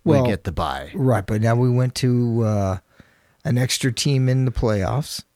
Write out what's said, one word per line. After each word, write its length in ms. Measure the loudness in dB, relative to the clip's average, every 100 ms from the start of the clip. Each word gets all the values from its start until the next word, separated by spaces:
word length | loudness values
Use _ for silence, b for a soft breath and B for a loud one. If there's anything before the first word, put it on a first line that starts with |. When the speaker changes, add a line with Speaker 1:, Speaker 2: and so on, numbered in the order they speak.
Speaker 1:
would 180 | 2 2
Speaker 2:
Well, 40 | 2
Speaker 1:
get 180 | 0
the 80 | -4
bye. 380 | -4 -4 -4 -8
Speaker 2:
right, 300 | -2 0 0 0
but 140 | 0
now 120 | 2
we 160 | 2 2
went 240 | 2 0 -2
to, 460 | 0 2 0 0
uh, 340 | 0 0 0 -4 b b b b b b
an 140 | -2 0
extra 340 | 0 -2 -2
team 360 | -2 0 2 2
in 160 | 2 0
the 40 |
playoffs. 720 | 0 0 0 0 -2 -4 -10 -14